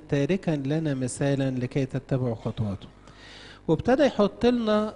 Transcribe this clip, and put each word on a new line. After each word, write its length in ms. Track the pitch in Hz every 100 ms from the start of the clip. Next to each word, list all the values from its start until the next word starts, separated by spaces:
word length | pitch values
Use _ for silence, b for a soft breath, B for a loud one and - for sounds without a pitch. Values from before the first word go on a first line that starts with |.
| -
تاركا 420 | 143 143 190 180
لنا 420 | 147 135 156 156
مثالا 580 | 131 127 - 139 135 135 127
لكي 260 | 123 147 131
تتبعوا 500 | 131 - 131 123 110
خطواته. 520 | 117 - 104 95 - - B B B B B B -
وابتدى 360 | 156 233 262
يحط 420 | 269 - 202 - 240
لنا 480 | 247 214 214 214